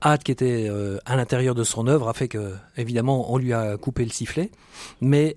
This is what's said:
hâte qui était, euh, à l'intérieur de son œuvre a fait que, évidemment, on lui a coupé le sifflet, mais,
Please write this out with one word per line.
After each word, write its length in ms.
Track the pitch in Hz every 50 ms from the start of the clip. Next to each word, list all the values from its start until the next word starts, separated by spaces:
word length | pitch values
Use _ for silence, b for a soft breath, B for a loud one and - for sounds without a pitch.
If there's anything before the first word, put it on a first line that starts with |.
| -
hâte 180 | 151 151 143
qui 80 | - -
était, 380 | 127 - 127 123 120 113 110 104
euh, 280 | 101 104 101 101 98 98 -
à 120 | - 123
l'intérieur 400 | 131 120 - - 123 127 127 120
de 80 | 117 113
son 240 | 110 - 117 113 123
œuvre 200 | 147 151 117 113
a 40 |
fait 160 | 113 - 135 117
que, 260 | - 107 104 98 92 98 - - _
évidemment, 560 | - 117 117 120 117 117 135 139 127 - -
on 60 | 120 131
lui 140 | 127 123
a 240 | 117 113 110 107 104
coupé 280 | 104 - 135 120 - 120
le 60 | 113
sifflet, 420 | - - 117 - - 156 180 220 B B B B B B B B B -
mais, 360 | 120 135 143 147 151 156 151